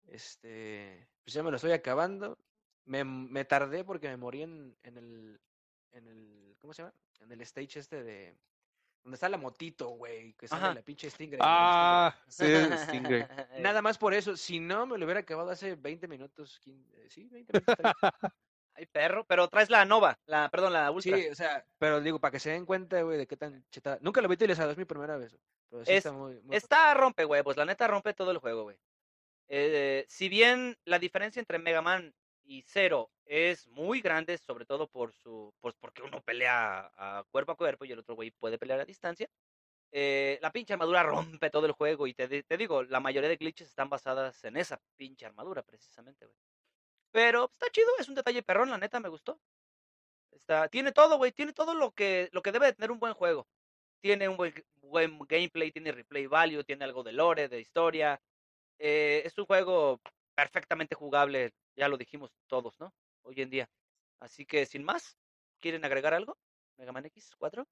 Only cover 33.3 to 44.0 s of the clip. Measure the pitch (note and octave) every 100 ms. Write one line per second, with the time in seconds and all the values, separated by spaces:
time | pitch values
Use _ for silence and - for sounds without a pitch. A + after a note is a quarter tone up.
33.3 | D3 E3+ E3+ _ B2 E3 B3+ G3 D#3+ D#3+
34.3 | F3 - A#2 A#2 C#3 D#3 C3 A#2 _ -
35.3 | A2+ G#2 _ B2 - A2+ - C3+ C#3 -
36.3 | A#2+ B2 B2 A2+ F#2+ F#2+ _ G2 G2 G2
37.3 | C3 C#3+ E3 E3 C3+ C#3 A#2 A2 A2+ A2+
38.3 | _ A2+ A2+ C3 C3 C3+ G3 F3 E3+ -
39.3 | _ _ _ _ _ _ C#3+ C#3+ C#3 C#3
40.3 | C#3 D#3 A3+ A#3 G3 E3 F3 D#3+ D3+ E3
41.3 | D#3+ D#3 D3+ D#3 D3 D3+ D#3 C#3+ B2+ B2+
42.3 | C#3+ - E3+ A3 D3 B2+ C3 C3+ C#3 D3
43.3 | E3 D#3 D#3+ D#3 - C#3 C#3